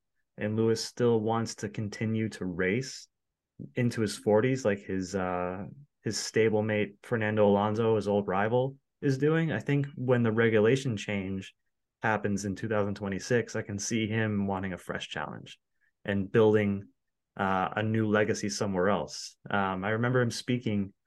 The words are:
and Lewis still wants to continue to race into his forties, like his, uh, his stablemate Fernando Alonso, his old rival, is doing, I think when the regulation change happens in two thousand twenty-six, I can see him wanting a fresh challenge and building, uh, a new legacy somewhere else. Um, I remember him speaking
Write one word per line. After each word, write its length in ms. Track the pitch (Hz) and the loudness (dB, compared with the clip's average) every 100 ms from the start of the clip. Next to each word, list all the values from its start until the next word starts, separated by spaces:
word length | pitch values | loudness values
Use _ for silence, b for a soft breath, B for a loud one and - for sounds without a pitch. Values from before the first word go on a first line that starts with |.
| _ _ _ - | _ _ _ -8
and 180 | 107 110 | -2 0
Lewis 280 | 113 110 | 2 0
still 360 | - - 120 113 | -4 0 2 2
wants 360 | 110 113 110 - | 2 -2 -2 -6
to 120 | 104 | -8
continue 600 | - 104 - 110 110 110 | -6 -8 -4 -2 -2 -4
to 140 | - | -4
race 640 | 92 85 92 117 135 - - _ _ _ _ - - - | -6 -2 0 0 -4 -12 -20 _ _ _ _ -20 -8 -2
into 240 | 120 117 | -2 0
his 160 | 104 - | -2 0
forties, 480 | 110 104 127 131 | 4 4 4 2
like 160 | 107 101 | 0 -2
his, 340 | - 95 92 | -2 -6 -4
uh, 500 | 95 92 90 90 92 - 139 - _ | -4 -2 -2 -4 -6 -10 -16 -20 _
his 140 | 113 101 | -8 -6
stablemate 760 | - 113 110 107 107 107 101 - | -2 2 2 2 0 0 -2 -8
Fernando 420 | - 117 107 107 101 | -6 -2 0 4 6
Alonso, 480 | 101 107 107 113 | 6 2 2 2
his 140 | 110 101 | 2 2
old 180 | 101 101 | 0 2
rival, 480 | 95 110 123 135 135 _ _ | 0 2 0 0 -6 _ _
is 180 | 143 131 | -2 2
doing, 340 | 147 165 160 | 2 2 0
I 80 | 110 | -2
think 260 | - 143 139 | 0 0 -2
when 300 | - 127 123 | -4 0 2
the 80 | 117 | 2
regulation 640 | 110 117 107 110 135 131 104 | 2 4 6 4 4 0 -4
change 580 | - 101 95 95 - - _ _ _ _ | -4 -4 -4 -6 -8 -18 _ _ _ _
happens 420 | 113 104 104 98 | 0 0 0 -2
in 120 | 101 95 | -4 -4
two 100 | 110 | -2
thousand 280 | 107 101 101 | 0 0 -2
twenty-six, 580 | 101 92 - 120 110 | -6 -4 0 0 0
I 80 | 110 | -6
can 160 | - 101 | -6 -8
see 300 | - 117 104 | -4 -2 0
him 400 | 113 110 101 98 | 0 0 0 -2
wanting 240 | 95 95 | -2 -4
a 60 | 90 | -8
fresh 300 | - - - | -8 -10 -8
challenge 500 | 80 71 58 - - _ _ _ _ | -8 -8 -10 -16 -20 _ _ _ _
and 280 | 101 101 95 | -4 -2 2
building, 560 | 117 107 107 101 98 - _ _ _ _ - | 6 6 6 2 -2 -8 _ _ _ _ -4
uh, 300 | 98 95 92 107 | 0 0 0 -2
a 60 | |
new 240 | 110 110 107 | 0 0 2
legacy 400 | 104 104 101 104 | 2 2 0 -4
somewhere 400 | - 104 92 95 | -4 -2 2 2
else. 480 | 90 73 - - - - | 2 -2 -10 -14 -16 -4
Um, 360 | 101 95 92 | -2 0 -2
I 60 | 101 | -2
remember 300 | 110 123 127 | -2 0 2
him 120 | 117 | 0
speaking 600 | - - 123 117 104 98 - | -2 -2 -2 0 -2 -4 -10